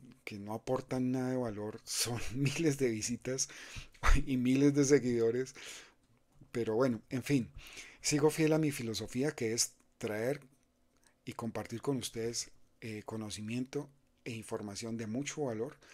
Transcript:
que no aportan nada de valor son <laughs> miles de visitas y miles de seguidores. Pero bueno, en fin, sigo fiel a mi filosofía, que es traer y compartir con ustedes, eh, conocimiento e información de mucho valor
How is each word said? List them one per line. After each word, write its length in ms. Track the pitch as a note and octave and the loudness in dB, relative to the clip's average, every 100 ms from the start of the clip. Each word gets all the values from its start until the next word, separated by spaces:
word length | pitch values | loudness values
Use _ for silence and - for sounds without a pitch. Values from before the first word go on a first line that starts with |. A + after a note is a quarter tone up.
| - - | -20 -16
que 140 | - G#2 | -12 -10
no 160 | G2+ | -8
aportan 560 | A2 - B2+ B2+ C3 B2+ | -6 -2 -2 0 -2 0
nada 200 | B2+ B2+ | 0 0
de 60 | B2+ | -2
valor 440 | A#2+ G2+ G#2+ A2+ | -2 -4 -6 -8
son 360 | - - A#2 A#2+ - | -6 -4 -2 -2 -2
<laughs> 80 | |
miles 440 | B2+ C#3 C#3+ E3 C3+ | 0 0 2 0 2
de 120 | C3 | 2
visitas 580 | A2 G#2+ A#2+ - C3 - - - - - - - - | 0 -2 -4 -4 -4 -4 -8 -16 -14 -14 0 6 6
y 120 | C#3 C3 | 6 2
miles 360 | B2 C3 C#3+ | 4 6 6
de 100 | C#3+ | 6
seguidores. 720 | C#3 C#3+ B2 A#2+ A2+ A#2+ C3 - - - - _ _ _ _ - - | 6 6 6 4 4 2 -2 -8 -16 -16 -18 _ _ _ _ -20 -8
Pero 220 | A#2+ A2+ | -2 2
bueno, 280 | A2 C3+ A2+ - | 4 4 2 -4
en 120 | C3 | -4
fin, 280 | - C#3+ A2 - - - - - | 2 2 0 -8 -16 -16 -18 -8
sigo 300 | - D3 D3+ | 0 4 4
fiel 220 | D3+ D#3 | 4 4
a 60 | D#3 | 4
mi 120 | D#3 | 2
filosofía, 640 | C#3 A#2 G#2+ A2 B2 C#3+ | 0 -4 -4 -4 -2 -2
que 200 | - A2+ | 0 0
es 200 | A#2+ - - _ - | 0 -2 -4 _ -8
traer 420 | A2 G#2+ A#2 C#3+ - _ _ _ _ _ _ _ | -6 -2 -2 -4 -8 _ _ _ _ _ _ _
y 80 | - | -14
compartir 500 | A#2 A2+ A2 G#2 A2+ | -8 -6 -6 -8 -6
con 140 | - C3+ | -4 -4
ustedes, 540 | G2+ A#2 A2+ A#2 - - - - | -4 -6 -4 -4 -8 -12 -20 -14
eh, 220 | A#2+ G#2+ | -10 -10
conocimiento 840 | G2+ A2+ G#2+ G#2 G#2+ B2 B2+ C#3+ C#3+ _ _ _ | -8 -8 -8 -8 -6 -4 -4 -6 -8 _ _ _
e 80 | - | -10
información 640 | A2+ G#2 A2+ G#2 G2+ A2+ A2+ | -10 -8 -8 -8 -8 -6 -6
de 100 | A2 | -4
mucho 360 | A2+ C#3+ - | -4 -6 -4
valor 340 | C#3+ A2 B2 - - | -4 -4 -6 -8 -20